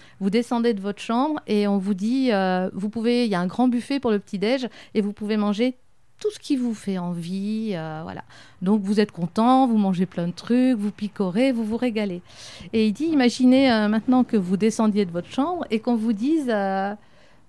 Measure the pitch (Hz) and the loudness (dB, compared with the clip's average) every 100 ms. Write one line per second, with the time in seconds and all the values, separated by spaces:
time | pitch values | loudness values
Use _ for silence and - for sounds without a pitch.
0 | - - 196 214 233 240 233 208 196 202 | -20 -6 0 0 0 0 0 0 -4 -8
1 | - 233 294 302 - 208 208 202 190 190 | -2 0 0 -2 -2 0 2 0 0 -2
2 | 214 262 254 202 190 185 185 - 208 233 | -2 0 2 2 2 0 -2 -4 -6 -2
3 | 226 240 240 180 180 - 254 240 - 277 | 0 2 2 0 -2 0 2 0 -2 -2
4 | 247 208 - 196 202 262 240 - - 220 | 0 -2 -2 -4 -2 -2 -4 -10 -4 -2
5 | 202 202 208 214 208 202 254 - - _ | -2 -4 -4 0 0 0 -2 -2 -14 _
6 | _ - 427 415 - 277 247 214 - 185 | _ -8 -6 -6 -4 -2 -2 -4 -6 -4
7 | 175 175 165 190 202 220 220 180 160 156 | -4 -6 -6 -6 -4 -4 -4 -6 -6 -8
8 | 175 - - - - - 185 214 190 214 | -10 -12 -16 -20 -20 -6 0 0 2 0
9 | 208 - 170 - 233 262 262 220 196 180 | 0 -2 -4 2 4 6 6 4 2 2
10 | 185 - 175 170 - 240 254 240 208 - | -2 -2 -4 -6 0 2 4 2 -2 -4
11 | 208 - 190 180 269 233 214 233 254 220 | -10 -4 -2 2 2 0 -2 -2 -2 -2
12 | 202 175 - - - - 175 226 220 202 | -4 -6 -12 -20 -20 -18 -4 0 0 0
13 | 320 302 247 - 254 262 269 220 208 220 | 0 2 2 4 4 6 6 4 2 0
14 | 233 254 240 220 180 190 220 214 220 208 | 2 2 4 0 0 0 0 2 2 2
15 | 196 170 175 - 294 359 277 220 247 233 | -2 -4 -6 -4 -2 -4 -4 -4 0 0
16 | 226 202 254 320 254 214 196 190 196 214 | 0 -2 0 0 0 -2 0 -2 -4 -6
17 | - - - - | -14 -20 -20 -20